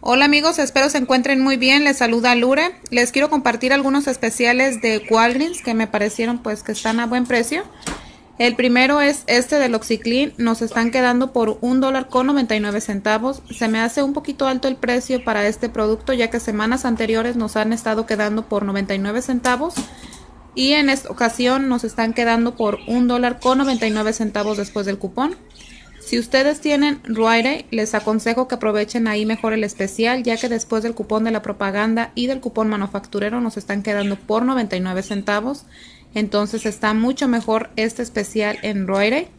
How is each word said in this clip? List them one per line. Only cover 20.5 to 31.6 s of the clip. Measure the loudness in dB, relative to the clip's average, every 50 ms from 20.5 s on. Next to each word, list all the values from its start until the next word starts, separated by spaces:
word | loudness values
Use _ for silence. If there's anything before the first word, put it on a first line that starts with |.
| -4
Y | -2 2 2 4
en | 4 4 2
esta | 2 0 -2 -8
ocasión | -4 0 0 0 0 2 2 2 2 2 2 0
nos | 0 0 -2
están | -4 -4 -2 -2 -2
quedando | 0 0 2 2 2 2 2 0 0 -2
por | -2 -2 -2 -2 -4 -2
un | 0 2 4 4
dólar | 2 2 2 0 -2 0
con | 2 2 2 4
noventa | 2 2 0 0 0 0
y |
nueve | 0 0 0 -2
centavos | 0 -2 -2 -2 -2 -2 -2 -2 -2 -2
después | -4 -6 -4 -4 -4
del | -4 -4 -4
cupón. | -6 -8 -4 -2 -2 -2 -2 -4 -12 -20 -20 -20 -20 -20 -20 -20 -20 -20 -20 -18 -8
Si | -4 -2 -2
ustedes | -2 2 2 2 4 4 0 0
tienen | 0 0 2 2 2 2 0 -2 -4
Rite | -6 -2 2 2 4 4 4 2 2
Aid, | -2 -2 -6 -6
les | -4 -4 -2 -2 -2
aconsejo | -4 -2 0 0 0 0 0 0 0 0 -2
que | -2
aprovechen | -2 -2 0 0 0 -2 -2 -2 -2 0 0
ahí | 0 0 0
mejor | -2 -2 -2 -2 -2 -2
el | 0 -2
especial, | -4 -4 -4 -6 -6 -2 0 0 0 0 0
ya | 0 -2 -2
que | -2 -2 -2
después | -2 -2 -2 -2 -2 -2 -2
del | -2 -6
cupón | -6 -4 -2 0 0 0
de | 0
la | 0 -2
propaganda | -4 -6 -6 -4